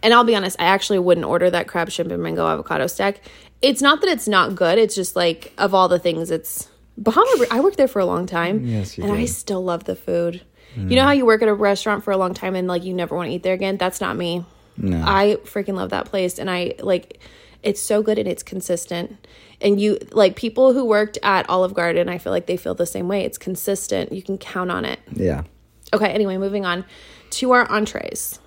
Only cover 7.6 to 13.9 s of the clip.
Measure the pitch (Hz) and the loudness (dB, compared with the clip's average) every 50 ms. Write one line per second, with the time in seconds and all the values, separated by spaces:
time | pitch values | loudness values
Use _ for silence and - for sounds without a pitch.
7.6 | 277 392 392 - 285 254 - 208 190 180 180 175 180 180 185 170 170 175 190 147 | 2 2 4 4 2 2 2 0 0 0 0 -2 -4 -2 -2 -2 -2 0 -2 -2
8.6 | 131 120 113 107 98 - - - - 202 208 208 233 240 - - - - 202 185 | -2 -2 -2 -2 -4 -4 -6 -6 -4 -2 -2 0 -2 -4 -4 -8 -6 -6 -6 -4
9.6 | 185 185 175 170 - - 185 180 - - 180 170 170 170 170 180 - _ _ _ | -2 -4 -4 -4 -4 -6 -8 -8 -6 -4 -2 -2 -2 -2 -4 -6 -14 _ _ _
10.6 | _ _ - 120 101 92 247 254 269 277 285 285 254 233 220 220 233 220 208 202 | _ _ -10 -8 -2 2 4 4 6 6 4 4 6 6 6 6 4 2 2 2
11.6 | 214 202 202 196 - 220 208 202 208 - 196 190 190 185 185 - - 190 185 185 | 2 2 2 2 0 -2 -2 -2 -2 -2 0 0 0 0 -2 -4 -6 -4 -4 -2
12.6 | 185 180 180 175 175 185 185 180 175 165 - 175 180 139 131 175 - 185 185 185 | -2 -2 -2 -2 -4 -4 -4 -4 -4 -4 -4 -6 -4 -4 -6 -4 -2 -2 -2 -2
13.6 | 196 190 190 196 185 185 | -2 -4 -2 -2 -2 -4